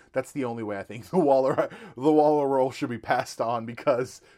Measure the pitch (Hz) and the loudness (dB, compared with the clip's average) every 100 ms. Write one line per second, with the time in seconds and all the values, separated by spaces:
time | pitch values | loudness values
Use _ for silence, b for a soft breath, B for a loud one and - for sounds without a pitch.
0 | B 131 131 147 123 117 104 98 95 113 | B -6 -6 -6 -6 -6 -6 -8 -8 -14
1 | - 180 147 135 131 160 143 B 196 - | -2 2 4 4 4 0 -2 B -18 -2
2 | 147 151 151 151 139 135 131 - 135 117 | 4 6 4 2 2 2 0 -2 -6 -6
3 | - 127 127 - 117 120 113 120 151 123 | -2 -2 -2 -4 -4 -4 -6 -4 0 0
4 | 127 - B | -2 -10 B